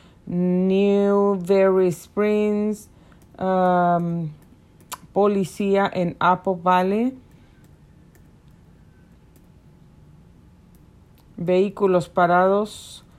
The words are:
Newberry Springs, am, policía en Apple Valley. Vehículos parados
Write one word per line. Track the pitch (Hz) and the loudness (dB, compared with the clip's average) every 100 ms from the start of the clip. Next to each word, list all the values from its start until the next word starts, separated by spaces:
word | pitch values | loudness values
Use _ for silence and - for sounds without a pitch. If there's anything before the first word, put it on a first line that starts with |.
| - - | -20 -20
Newberry | - 175 180 180 185 190 202 202 202 202 202 196 175 196 190 190 185 | -8 -4 0 0 0 2 2 2 2 2 0 -2 0 2 4 4 2
Springs, | - - - 208 214 208 208 214 208 - _ - - - - | -2 -8 -4 -2 0 0 -2 -4 -6 -12 _ -20 -20 -20 -8
am, | 185 185 180 180 175 175 170 170 160 151 - - _ _ - - - | -2 0 2 2 2 0 -2 -4 -8 -12 -20 -20 _ _ -18 -18 -8
policía | - 208 202 185 - 202 196 202 | 0 0 0 -4 -4 -2 0 0
en | 185 175 - | -2 -4 -2
Apple | 175 180 196 180 | 0 0 -2 -4
Valley. | 175 185 185 208 247 254 - - - - - - - - - - - - - - - - - - - - - - - - - - - - - - - - - - - - - - - _ - - | 0 2 2 -2 -4 -6 -18 -20 -20 -20 -20 -20 -20 -20 -20 -20 -20 -20 -20 -20 -20 -20 -20 -20 -20 -20 -20 -20 -20 -20 -20 -20 -20 -20 -20 -20 -20 -20 -20 -20 -20 -20 -20 -20 -20 _ -18 -8
Vehículos | 170 185 202 196 202 185 175 | 0 0 0 0 0 0 0
parados | - 175 175 185 202 214 - - - - | 0 2 4 2 0 -2 -8 -20 -20 -20